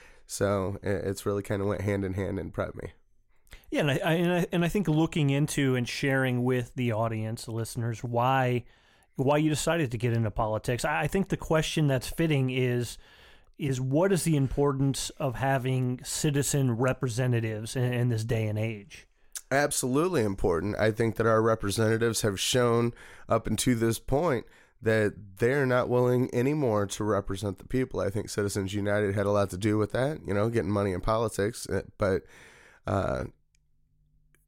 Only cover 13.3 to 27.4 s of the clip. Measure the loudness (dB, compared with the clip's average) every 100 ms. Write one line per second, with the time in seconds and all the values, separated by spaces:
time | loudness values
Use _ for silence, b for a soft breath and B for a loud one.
13.3 | B B -6 -4 -2 0 2 4 2 2
14.3 | 2 2 2 0 2 0 0 -6 -4 -4
15.3 | -2 0 0 0 0 -2 -4 -6 -2 0
16.3 | 0 0 2 2 2 0 0 -2 -2 0
17.3 | 0 -2 -6 -6 -2 0 2 0 0 0
18.3 | -2 0 -2 -4 -6 -12 -20 -20 _ -18
19.3 | -16 -2 2 2 0 0 2 2 2 2
20.3 | 2 2 2 0 0 0 2 0 2 2
21.3 | 4 4 2 0 0 2 2 0 0 0
22.3 | 0 0 2 4 4 2 -2 B B -2
23.3 | -2 0 0 0 2 2 0 0 0 2
24.3 | -2 -4 b b b 0 2 2 -2 -10
25.3 | -2 0 2 2 2 2 2 4 4 2
26.3 | 0 0 2 2 2 0 -2 0 0 -2
27.3 | -4